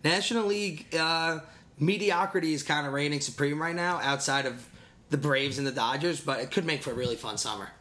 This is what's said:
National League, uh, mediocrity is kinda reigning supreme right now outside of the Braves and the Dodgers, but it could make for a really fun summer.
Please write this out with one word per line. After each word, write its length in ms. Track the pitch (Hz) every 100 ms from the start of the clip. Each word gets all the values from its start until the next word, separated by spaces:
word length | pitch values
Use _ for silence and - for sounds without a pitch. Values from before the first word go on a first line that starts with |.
National 420 | 151 185 196 233 208
League, 480 | 208 202 156 - 165
uh, 440 | 160 165 165 160 - - - -
mediocrity 760 | 160 208 202 175 185 185 160
is 100 | 147
kinda 260 | 143 147 143
reigning 320 | 139 147 143
supreme 400 | - - 143 151
right 140 | 165 175
now 240 | 175 175
outside 440 | 135 139 147 139 131
of 220 | 120 - - - - -
the 80 | 147
Braves 400 | 143 135 139 139
and 80 | 139
the 40 |
Dodgers, 480 | 131 117 139 175 147
but 200 | - 127
it 100 | 139
could 140 | 202 165
make 160 | 143
for 100 | 139
a 20 | 120
really 200 | 123 117
fun 220 | 113 107
summer. 320 | 113 104 98 -